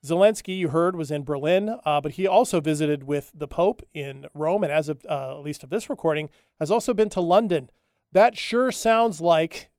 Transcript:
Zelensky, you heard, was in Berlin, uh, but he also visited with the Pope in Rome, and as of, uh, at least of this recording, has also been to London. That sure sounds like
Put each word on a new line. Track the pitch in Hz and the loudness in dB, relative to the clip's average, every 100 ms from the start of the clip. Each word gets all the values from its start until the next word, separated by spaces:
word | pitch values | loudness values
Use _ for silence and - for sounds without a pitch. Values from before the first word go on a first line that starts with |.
Zelensky, | 139 165 202 220 - 185 | -2 4 4 4 -6 -4
you | 170 | 0
heard, | 151 175 185 | 2 0 -2
was | 147 | -6
in | 147 | -6
Berlin, | 139 143 147 185 214 - - | -4 -4 2 2 0 -4 -2
uh, | 147 | -2
but | 147 | -2
he | 160 190 | -4 2
also | 185 - 175 | 4 4 0
visited | 156 151 151 147 | 0 0 0 -2
with | 135 143 - 151 | -2 -6 -6 -14
the | 147 | -10
Pope | - 180 226 - | 0 0 0 -12
in | 156 139 135 143 | -12 -12 -12 -18
Rome, | 147 151 196 | -6 -2 -2
and | 170 | 0
as | 151 151 | -2 -2
of, | 147 - | -8 -6
uh, | 143 135 143 | -6 -6 -10
at | |
least | 147 147 | -12 -12
of | 135 | -8
this | 196 - | -8 -6
recording, | 190 165 156 151 _ _ _ | -4 -2 -2 -4 _ _ _
has | 156 | 0
also | 220 - | 0 0
been | 214 214 | 0 0
to | 190 | 0
London. | 175 185 226 170 127 _ _ _ _ | 2 2 4 -2 -4 _ _ _ _
That | 151 - - | 4 4 2
sure | - 233 262 | -4 0 0
sounds | - 226 226 233 160 | 0 2 4 2 0
like | 170 160 165 - - | 2 2 2 -6 -18